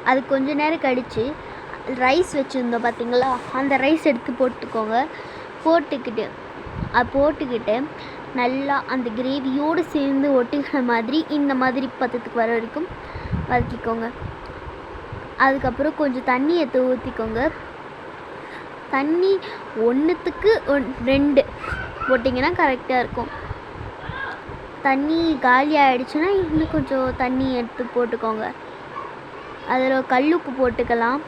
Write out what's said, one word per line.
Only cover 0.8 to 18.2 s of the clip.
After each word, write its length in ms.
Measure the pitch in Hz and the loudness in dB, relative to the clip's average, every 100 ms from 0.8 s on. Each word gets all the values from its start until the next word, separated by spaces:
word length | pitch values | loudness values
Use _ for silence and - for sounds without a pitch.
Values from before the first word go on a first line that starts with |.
| 277 | 2
கழிச்சு 380 | 254 240 220 247 311 - - - - - 254 | 0 -2 -4 -4 -6 -12 -14 -12 -10 -8 2
ரைஸ் 300 | 254 320 359 302 | 4 4 4 0
வச்சுருந்தோம் 460 | 269 262 240 233 233 | -2 -2 0 0 0
பார்த்தீங்களா, 440 | 233 233 247 262 247 - 262 | 0 0 2 2 0 -2 -2
அந்த 180 | 277 269 | 2 4
ரைஸ் 260 | 269 311 311 | 4 4 4
எடுத்து 240 | 240 - 240 | 2 -2 0
போட்டுக்கோங்க. 560 | 254 - 226 226 214 226 302 - - - - - | 0 0 -6 -4 0 0 0 -6 -14 -14 -14 -2
போட்டுக்கிட்டு, 640 | 320 339 285 269 - 220 170 - - - - - - | 4 4 4 -4 -4 -4 -6 -8 -14 -12 -10 -8 0
அது 160 | 226 240 | 2 4
போட்டுக்கிட்டு 640 | 277 294 302 269 233 226 226 302 - - - - | 4 4 2 -2 -2 0 0 0 -8 -14 -14 -8
நல்லா 440 | - 247 262 277 277 - | -2 0 0 0 -2 0
அந்த 220 | 262 240 214 | -2 -2 -2
கிரேவியோடு 640 | 254 277 262 262 302 349 320 | -2 0 0 0 2 2 0
சேர்ந்து 340 | 302 277 269 285 254 | 0 2 2 4 4
ஒட்டிக்கிற 460 | 240 285 269 277 247 | 4 -2 0 0 2
மாதிரி 280 | 233 233 302 311 | 0 2 0 0
இந்த 240 | 294 285 | 0 2
மாதிரி 340 | 262 254 254 262 - | 2 2 0 -4 -2
பதத்துக்கு 420 | 247 247 226 233 | -2 -2 -4 0
வர 80 | 226 233 | 2 0
வரைக்கும் 320 | 226 294 359 - - - - - - | -2 -6 -6 -8 -12 -10 -4 -4 0
வதக்கிக்கோங்க. 580 | 247 240 233 233 226 226 - - - - - - - - - - - - - | 0 0 -4 -4 -2 -4 -6 -10 -10 -12 -12 -12 -12 -12 -12 -12 -12 -12 2
அதுக்கப்புறம் 500 | 269 269 262 240 294 311 | 2 4 -2 0 -2 2
கொஞ்சம் 260 | 294 254 254 | 0 0 0
தண்ணி 240 | 254 285 349 | 2 2 2
எடுத்து 180 | 269 254 254 | 2 2 2
ஊற்றிக்கோங்க. 520 | 254 - - 220 226 302 - - - - - - - | 0 -2 -6 -4 0 -2 -2 -14 -14 -16 -14 -16 -14